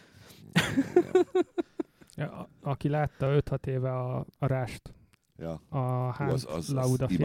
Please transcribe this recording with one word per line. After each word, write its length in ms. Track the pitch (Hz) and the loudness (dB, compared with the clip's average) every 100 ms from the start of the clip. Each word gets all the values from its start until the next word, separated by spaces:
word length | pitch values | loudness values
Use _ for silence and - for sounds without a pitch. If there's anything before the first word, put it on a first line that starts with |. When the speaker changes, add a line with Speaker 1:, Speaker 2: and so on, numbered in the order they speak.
| - - - - - - - - - 359 - 370 - 359 - - - - - _ - - | -20 -20 -20 -20 -4 -2 0 0 2 4 4 4 4 2 0 -4 -6 -8 -10 _ -16 -8
Speaker 1:
Ja, 160 | 151 | -8
a-, 180 | - - - | -8 -14 -8
aki 260 | 147 135 143 | -4 -2 0
látta 460 | 147 147 - 135 | 2 0 0 2
öt-hat 340 | 143 - 139 - | 2 2 -2 -4
éve 240 | 131 131 | -2 -2
a, 340 | 127 123 127 - - | -2 -4 -4 -8 -4
a 60 | 135 | -2
Rást, 480 | 131 120 - - - - _ _ - | 0 -2 -8 -14 -20 -20 _ _ -10
Speaker 2:
Ja. 240 | 82 80 - | -8 -8 -6
Speaker 1:
a 80 | 135 | -2
Speaker 2:
Hú, 460 | 127 127 127 120 | 0 0 -2 -2
Speaker 1:
Hunt 80 | 139 | 0
Speaker 2:
az, 140 | 131 120 | 0 -2
az, 60 | 110 | -4
az 140 | 147 | -2
Speaker 1:
Lauda 360 | 135 127 127 131 | 0 2 2 2
Speaker 2:
imádtam 80 | 92 | 2